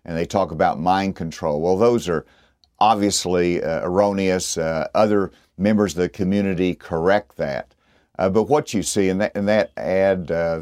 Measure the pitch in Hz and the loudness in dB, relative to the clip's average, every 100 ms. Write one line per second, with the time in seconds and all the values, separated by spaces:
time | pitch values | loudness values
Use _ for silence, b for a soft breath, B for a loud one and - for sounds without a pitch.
0 | 85 82 85 101 87 80 90 - 87 95 | -8 -6 -2 -2 -2 0 0 0 0 0
1 | 98 90 82 - 82 76 85 92 117 120 | 0 -4 -10 -6 -4 0 0 2 4 2
2 | 90 78 - b b b _ - 104 107 | 0 -4 -4 b b b _ 0 2 4
3 | 101 95 90 90 87 87 78 80 87 92 | 2 0 0 2 2 0 -2 -4 0 2
4 | 101 98 95 92 - 90 80 80 - - | 2 2 0 0 -2 -4 -4 -4 -2 0
5 | 110 101 92 b b - 101 107 101 80 | 2 2 -2 b b -2 0 2 2 0
6 | 87 - 92 101 98 90 90 82 - 85 | -4 -2 -2 0 0 0 -2 -2 -6 -2
7 | 87 117 - - 73 65 - _ _ _ | 2 2 0 -6 -6 -6 -10 _ _ _
8 | _ - 95 101 107 151 147 104 82 104 | _ -2 0 2 2 0 0 -4 -2 0
9 | 95 92 104 104 101 107 - - 69 95 | 0 0 -2 -2 0 2 0 -4 -2 2
10 | 98 92 82 82 85 82 | 2 0 -2 -2 -2 -4